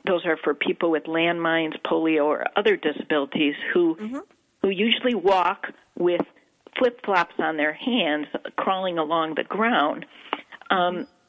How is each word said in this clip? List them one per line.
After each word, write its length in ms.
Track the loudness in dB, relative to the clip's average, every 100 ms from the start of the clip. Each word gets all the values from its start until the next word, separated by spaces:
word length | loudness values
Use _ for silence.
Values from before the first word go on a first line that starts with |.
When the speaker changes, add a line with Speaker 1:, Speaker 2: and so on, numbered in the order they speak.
| 0
Speaker 1:
those 180 | 0
are 120 | 0 0
for 180 | 0
people 380 | -2 -2 0 2
with 120 | 0
landmines, 760 | 0 0 0 0 0 0 -2 -4
polio, 420 | -2 0 2 2 2
or 180 | 0 0 0
other 200 | 2 2
disabilities 800 | -2 -4 -2 -2 0 0 0 0 -2
who, 220 | 2 2 0
Speaker 2:
Mm-hmm. 220 | -6 -10 -12 _ _ -4
Speaker 1:
who 60 | -2
usually 460 | 0 0 2 0
walk 520 | 2 2 4 2 -2 -10 -14 _ -2
with 220 | 0 0 -4 _ _ _ -10 0
flip-flops 560 | 0 0 0 0 0 -2
on 180 | -4 0
their 160 | -2
hands, 540 | -2 -2 0 0 -2 -4 -8 -8 -4
crawling 420 | -2 0 -2 -2
along 360 | 0 0 0
the 80 | -4
ground. 640 | -4 0 2 2 2 -2 -10 -16 -12 -12 -12 -12 -2
Um, 360 | 0 0 -2 -10 _